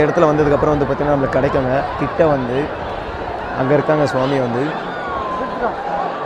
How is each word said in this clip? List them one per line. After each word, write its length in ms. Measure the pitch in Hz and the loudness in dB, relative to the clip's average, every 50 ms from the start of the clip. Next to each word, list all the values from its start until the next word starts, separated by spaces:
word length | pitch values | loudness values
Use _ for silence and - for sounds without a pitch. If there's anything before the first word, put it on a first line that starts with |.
| 151 | 4
இடத்துல 260 | 147 139 175 170 151 | 4 4 4 4 4
வந்ததுக்கப்புறம் 440 | 151 147 151 143 143 - 151 151 151 | 4 4 4 4 4 2 2 2 2
வந்து 120 | 147 143 123 | 2 2 0
பார்த்தீங்கன்னா 280 | 139 131 147 147 147 | 0 0 2 2 2
நம்மளுக்கு 220 | 139 135 123 - 135 | 2 2 0 2 2
கிடைக்குங்க. 340 | 131 139 135 143 131 127 127 139 143 - - - | 0 2 0 0 0 2 0 0 -2 -2 -4 -4
கிட்ட 260 | 151 131 - - 170 156 143 | -4 -4 2 2 4 4 4
வந்து 260 | 135 127 117 123 135 151 - - - - - - - - - - - - - - - - - - - | 2 0 0 -2 -2 -2 -2 -4 -6 -6 -6 -8 -8 -8 -8 -8 -8 -8 -8 -8 -8 -6 -6 -4 -2
அங்க 100 | 135 131 147 143 | 0 2 2 2
இருக்காங்க 280 | 139 - 156 151 147 135 - | 4 2 2 2 2 2 2
சுவாமி 260 | 131 131 135 143 135 127 | 0 0 2 2 0 0
வந்து. 180 | 120 117 123 139 156 160 - - - - - - - - - - - - - 262 - - - 247 220 - - - - - - - - - - - | 0 0 0 -2 -2 -2 -4 -6 -6 -8 -6 -6 -6 -4 -4 -4 -4 -4 -4 -4 -4 -4 -4 -2 -2 -4 -4 -6 -4 -4 -4 -4 -4 -4 -6 -6